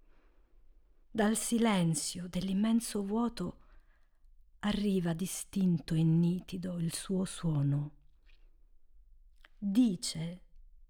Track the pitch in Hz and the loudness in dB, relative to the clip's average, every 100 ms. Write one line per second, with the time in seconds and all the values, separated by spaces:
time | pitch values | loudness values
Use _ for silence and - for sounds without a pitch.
0 | - - _ _ _ - - - _ _ | -20 -20 _ _ _ -20 -20 -20 _ _
1 | - 220 208 226 - 233 226 196 165 160 | -8 0 2 0 0 2 2 4 2 0
2 | - 180 180 180 190 190 220 226 - 208 | -4 -8 -6 -6 -2 0 2 2 0 -4
3 | 196 220 233 - 180 - - - - _ | -2 -2 -2 -4 -8 -8 -20 -20 -20 _
4 | _ _ - - - - 208 202 208 190 | _ _ -20 -20 -20 -6 -2 0 2 2
5 | 170 165 185 - - 196 185 170 - 160 | 0 -2 -4 -6 -6 2 2 2 2 2
6 | 160 165 170 180 - 185 180 170 165 - | 4 6 4 0 -6 -8 -6 -4 -4 -4
7 | - 190 190 - 165 147 143 143 147 - | -4 -2 -2 -4 -2 2 2 0 -2 -10
8 | - _ - - - - - - - - | -20 _ -20 -20 -20 -20 -20 -20 -20 -20
9 | - - - - - - 202 202 240 175 | -20 -20 -20 -20 -20 -8 0 4 4 2
10 | - 156 165 180 - - - - | -6 -6 -8 -10 -18 -20 -20 -20